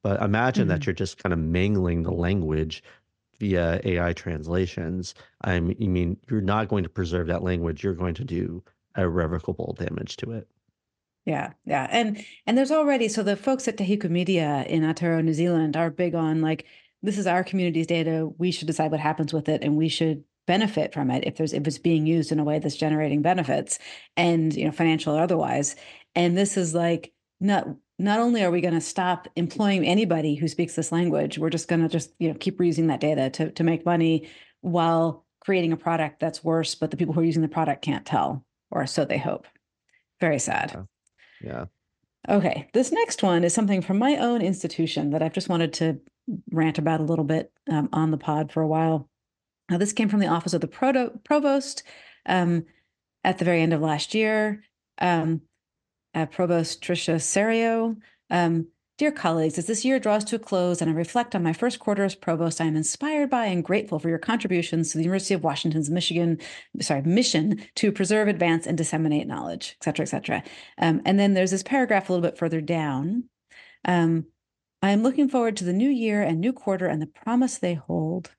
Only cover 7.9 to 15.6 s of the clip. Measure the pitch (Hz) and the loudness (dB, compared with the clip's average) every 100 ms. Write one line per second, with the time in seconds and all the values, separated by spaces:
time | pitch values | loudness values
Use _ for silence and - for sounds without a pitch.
7.9 | 87 92 82 131 85 92 85 - _ _ | -4 -4 -4 -6 -4 -4 -8 -14 _ _
8.9 | - 90 87 80 85 - - 90 - 87 | -2 0 0 -2 -2 -6 -6 -6 -6 -6
9.9 | 82 - - 113 113 - _ _ _ _ | -6 -10 -10 -10 -10 -14 _ _ _ _
10.9 | _ _ _ - 147 143 - - 143 131 | _ _ _ -6 -4 -6 -10 -4 -2 0
11.9 | - 214 208 - - - 240 269 311 294 | 0 0 -2 -10 -10 0 2 4 2 2
12.9 | 269 226 214 202 202 - 269 262 220 190 | 2 0 0 0 0 0 -2 -2 -2 0
13.9 | 208 190 170 180 185 151 143 - 165 156 | 0 0 0 2 2 2 0 0 2 2
14.9 | 160 170 165 160 156 175 170 | 0 0 2 2 2 2 2